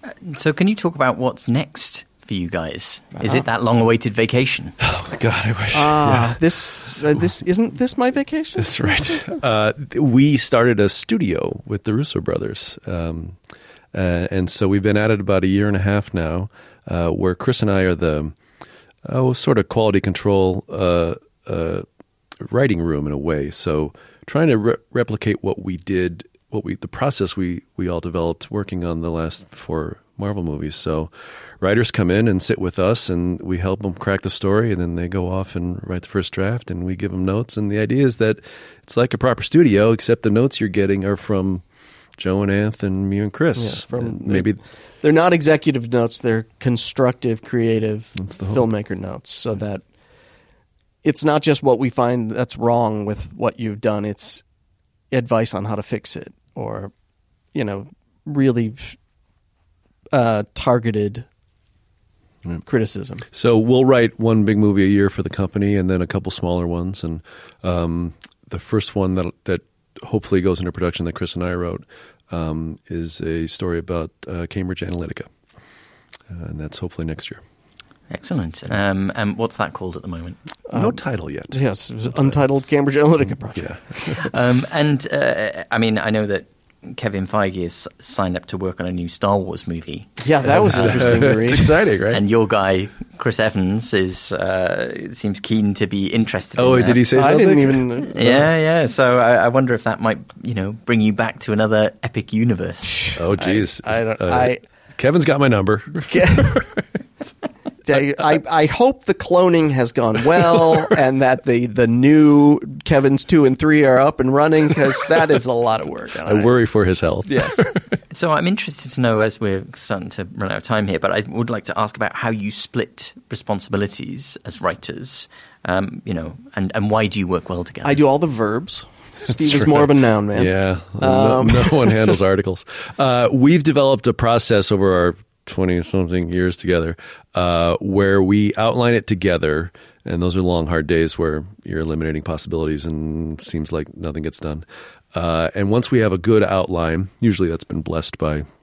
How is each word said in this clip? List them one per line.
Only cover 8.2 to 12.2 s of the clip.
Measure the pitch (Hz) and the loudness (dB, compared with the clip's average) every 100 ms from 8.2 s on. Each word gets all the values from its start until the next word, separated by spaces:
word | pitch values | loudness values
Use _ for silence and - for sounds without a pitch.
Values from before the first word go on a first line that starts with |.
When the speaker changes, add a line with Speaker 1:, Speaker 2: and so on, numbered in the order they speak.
| 277 311 311 - | -4 -4 -6 -4
Speaker 3:
That's | - - | -2 0
right. | - - - 320 - | 0 0 0 -4 -6
<laughs> | 311 | -4
Uh, | 131 107 107 | 0 2 0
th-, | 127 139 120 | -2 -6 0
we | 143 120 147 139 | 4 6 6 4
started | - 123 120 107 | 2 4 4 4
a | 101 | 2
studio | - - 226 110 82 - - - | 0 -2 -2 0 -2 -4 -8 -8
with | 104 | -6
the | - | -2
Russo | 110 151 - | -2 -2 -4